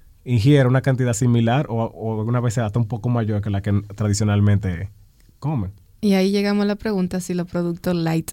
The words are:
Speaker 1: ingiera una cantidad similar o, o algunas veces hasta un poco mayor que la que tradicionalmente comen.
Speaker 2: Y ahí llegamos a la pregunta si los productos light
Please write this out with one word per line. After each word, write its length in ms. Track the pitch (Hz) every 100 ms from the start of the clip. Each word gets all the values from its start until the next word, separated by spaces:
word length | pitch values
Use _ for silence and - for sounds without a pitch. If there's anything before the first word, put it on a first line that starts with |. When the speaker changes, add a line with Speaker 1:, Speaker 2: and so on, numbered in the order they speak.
| - -
Speaker 1:
ingiera 460 | - 120 117 147 123
una 120 | 131
cantidad 320 | 139 127 123
similar 520 | 113 127 117 117 131 151
o, 160 | 113
o 360 | 113 82 110 110
algunas 240 | 110 120
veces 160 | 120 123
hasta 180 | 110 120
un 80 | 107
poco 220 | 117 123
mayor 320 | 120 110 104
que 80 | 104
la 120 | 101
que 120 | 104 101 101 -
tradicionalmente 920 | 104 104 107 104 101 101 95 85 98 - - _ - _
comen. 320 | 143 143 95 - - -
Speaker 2:
Y 140 | 208
ahí 180 | 190 190
llegamos 320 | 202 202 208
a 20 | 202
la 80 | 202
pregunta 440 | 220 196 180 185
si 140 | 180
los 140 | 180 180
productos 480 | 175 175 170 180 175
light 360 | 165 160 -